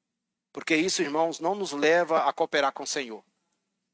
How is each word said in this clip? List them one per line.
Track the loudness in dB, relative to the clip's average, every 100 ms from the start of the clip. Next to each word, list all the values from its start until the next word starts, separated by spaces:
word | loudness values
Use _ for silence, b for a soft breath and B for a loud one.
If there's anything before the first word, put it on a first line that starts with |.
| _ _ _ _ _
porque | -10 -2 0
isso, | 2 0
irmãos, | -2 0 0 0
não | -2 -2
nos | -4
leva | 0 4 4 4 2 2
a |
cooperar | 0 0 0 0
com | -2
o | -6
Senhor. | -6 -6 -12 -16 _ _ _ _ _ _